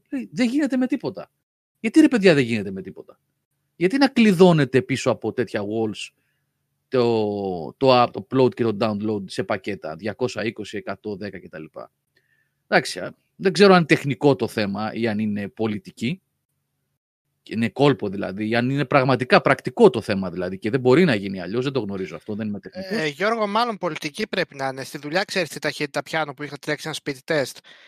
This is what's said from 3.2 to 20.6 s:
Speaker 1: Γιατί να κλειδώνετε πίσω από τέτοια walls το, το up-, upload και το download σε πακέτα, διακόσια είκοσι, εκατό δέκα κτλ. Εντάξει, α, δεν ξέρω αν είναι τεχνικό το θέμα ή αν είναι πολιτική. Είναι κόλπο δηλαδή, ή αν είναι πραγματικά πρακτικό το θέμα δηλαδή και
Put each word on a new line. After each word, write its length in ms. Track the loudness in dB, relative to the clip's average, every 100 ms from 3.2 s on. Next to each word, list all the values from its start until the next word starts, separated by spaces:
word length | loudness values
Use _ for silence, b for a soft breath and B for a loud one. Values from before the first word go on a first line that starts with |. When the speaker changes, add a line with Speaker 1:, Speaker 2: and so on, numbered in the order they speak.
| _ _ _ _ _ -2
Speaker 1:
Γιατί 220 | 0 2
να 100 | 2
κλειδώνετε 760 | 6 6 8 8 8 4 2
πίσω 280 | 0 -2 -2
από 220 | -2 -2
τέτοια 280 | -4 -4 -4
walls 480 | -4 -2 -4 -6 -14 _ _ _ _ _ _ _ _
το, 840 | 0 2 2 0 -2 -4 -6 -8 0
το 260 | 4 6
up-, 80 | 4 -2
upload 320 | -4 2 2
και 100 | 2
το 140 | -2 -2
download 420 | -2 -2 -4 -4 -6
σε 180 | -8
πακέτα, 520 | -4 -6 -6 -10 -10 -10
διακόσια 480 | -10 -6 -6 -4 -6
είκοσι, 320 | -8 -10 -10
εκατό 380 | -10 -10 -10 -10
δέκα 240 | -10 -14
κτλ. 240 | -16 -18 -16 -18 -20 _ _ _ _ _ _ _ _
Εντάξει, 320 | 0 0 -6
α, 140 | -10 -12 _ -4
δεν 180 | -2
ξέρω 180 | 6 8
αν 60 | 8
είναι 80 | 6
τεχνικό 500 | 2 2 2 4 4
το 120 | 0
θέμα 460 | -2 -2 -4 -6
ή 140 | -4 -2
αν 120 | -2
είναι 280 | -2 -4 -6
πολιτική. 720 | -4 -4 -4 -10 -8 -6 -6 _ _ _ _ _ _ _ _ _ _ _ _
Είναι 260 | -8 -4 -2
κόλπο 400 | 4 4 4 -2
δηλαδή, 380 | -6 -8 -6 -2
ή 60 | 0
αν 140 | 0
είναι 160 | -2 0
πραγματικά 560 | 2 4 2 2 2
πρακτικό 480 | 4 0 -2 4 4
το 120 | 4
θέμα 280 | -2 -2 -4
δηλαδή 280 | -6 -6
και 120 | -6